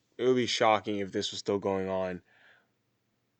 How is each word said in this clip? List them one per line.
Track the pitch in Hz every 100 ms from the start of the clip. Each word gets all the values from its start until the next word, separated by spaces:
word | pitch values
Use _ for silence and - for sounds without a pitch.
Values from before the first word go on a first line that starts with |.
| _ -
it | 120
would |
be | 127 113
shocking | - 117 107 104 101
if | 98
this | 104 98
was | 101
still | - 101
going | 98 95 92
on | 95 92 90 _ _ _ _ _ _ _ _ _ _ _ _